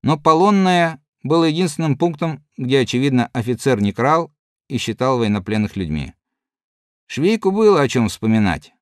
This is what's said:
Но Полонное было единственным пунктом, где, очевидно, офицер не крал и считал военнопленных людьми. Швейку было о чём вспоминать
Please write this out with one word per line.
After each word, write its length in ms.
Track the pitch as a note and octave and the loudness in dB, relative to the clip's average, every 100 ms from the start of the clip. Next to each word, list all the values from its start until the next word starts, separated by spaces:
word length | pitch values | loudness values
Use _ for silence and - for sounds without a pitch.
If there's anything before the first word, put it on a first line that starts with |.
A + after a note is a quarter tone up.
Но 160 | - D3+ | 0 0
Полонное 840 | D#3+ D#3+ G3 G3 F#3+ F3+ E3+ D#3+ _ _ | 2 4 4 4 2 2 0 -4 _ _
было 220 | C3 E3 E3 | -2 0 2
единственным 520 | D#3 F#3 D3 D#3+ C3 | 0 -4 -2 -2 0
пунктом, 460 | F3 D3+ E3 D3 _ - | -2 -2 -6 -6 _ -10
где, 220 | B2+ C3+ | 0 0
очевидно, 500 | A#2+ B2 C#3 B2+ A#2 | 2 0 0 0 0
офицер 460 | A#2+ A2+ A#2+ C#3 A#2+ | -4 -4 -2 0 0
не 120 | G2+ | 0
крал 380 | G2 B2+ D#3+ E3 _ _ _ _ | 0 0 0 -2 _ _ _ _
и 100 | A#2 | -8
считал 400 | - G#2+ B2+ B2+ | -6 -2 -2 0
военнопленных 580 | A2+ G#2 F#2+ G#2+ G#2+ - | 0 -2 -2 -2 -2 -4
людьми. 380 | F2 D2+ C#2 - _ _ _ _ _ _ _ _ _ | -6 -6 -8 -14 _ _ _ _ _ _ _ _ _
Швейку 440 | - E3 A3 G3 | -2 0 0 -2
было 300 | G3 G#3+ G3 | 2 4 4
о 60 | C#3 | 2
чём 220 | C3 A2 | 0 -2
вспоминать 640 | - A2 A2 G2+ D2 - _ | -2 0 2 2 -2 -8 _